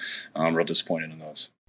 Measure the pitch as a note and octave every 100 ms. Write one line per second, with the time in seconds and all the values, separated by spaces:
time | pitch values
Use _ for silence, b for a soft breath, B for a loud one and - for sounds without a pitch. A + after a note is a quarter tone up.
0 | B B B D#2+ E2 E2 E2 E2 - E2
1 | D#2+ D#2+ D#2 - - _